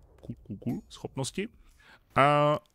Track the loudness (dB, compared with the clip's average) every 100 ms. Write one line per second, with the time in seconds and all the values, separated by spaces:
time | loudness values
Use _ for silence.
0 | -18 -18 -16 -14 -14 -10 -6 -8 -10 -14
1 | -12 -8 -8 -8 -10 -12 -20 _ -20 -20
2 | _ 4 4 6 2 0 _